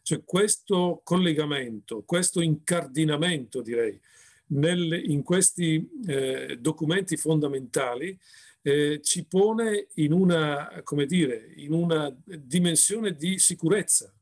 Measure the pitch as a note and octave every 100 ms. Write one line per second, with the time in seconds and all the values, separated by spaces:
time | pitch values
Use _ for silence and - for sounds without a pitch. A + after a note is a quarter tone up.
0 | - D3+ - F3+ G#3 - - F#3+ F3+ D#3+
1 | - F3+ F3 D3+ D3+ C#3+ B2 G#2+ - A2+
2 | - E3+ - F3+ E3 D3+ - F3 - D3+
3 | D#3 D3 F3 D#3+ A2+ C3 A2+ A#2 A2+ G2
4 | _ - - _ _ C#3 D#3+ F3 E3+ E3+
5 | A#3 C#3+ - F3+ F#3+ - E3 D#3+ - D#4
6 | G3+ C3+ C3 C3 C3 B2+ B2+ D#3 D#3 F#3
7 | F#3+ D#3 D#3 D#3 D3 C#3 B2+ D3 B2+ A#2+
8 | F3 F#3+ _ - - _ D3 D3 D3 D3+
9 | - F3 D#3+ F#3 G#3 A3+ A3+ G#3 G3+ -
10 | D3 E3+ F#3 E3 D3+ C#3+ D3 F2 - D3
11 | C3+ F3+ D3 A2+ A2+ - C#3+ D#3+ E3+ D#3+
12 | D3 B2+ - E3 C3 E3+ F3 D#3 - A3
13 | G#3+ D3+ E3+ F#3+ - F3+ D#3+ G3+ - -
14 | - _